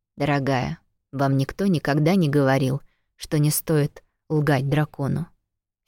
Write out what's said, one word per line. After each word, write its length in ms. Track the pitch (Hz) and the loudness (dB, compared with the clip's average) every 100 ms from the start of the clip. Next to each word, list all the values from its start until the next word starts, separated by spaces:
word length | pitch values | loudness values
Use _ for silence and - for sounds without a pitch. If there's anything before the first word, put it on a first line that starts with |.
| _ - | _ -4
«Дорогая, 600 | 143 143 135 131 139 165 _ _ _ | -2 0 0 -2 -2 -8 _ _ _
вам 240 | 131 139 135 | -2 0 0
никто 300 | - - 196 | -2 -2 0
никогда 480 | 156 - 143 156 | 0 0 2 2
не 140 | 190 156 | 2 2
говорил, 520 | 143 135 135 131 135 - _ _ - | 2 2 2 0 -4 -8 _ _ -20
что 220 | - 156 | -4 0
не 120 | 147 | 0
стоит 520 | - - 156 143 - - _ - | 0 0 0 0 -6 -20 _ -4
лгать 400 | 156 147 135 139 | -2 0 0 0
дракону?» 580 | 147 151 - 139 139 170 _ _ _ _ _ | 0 -2 -4 -4 -4 -6 _ _ _ _ _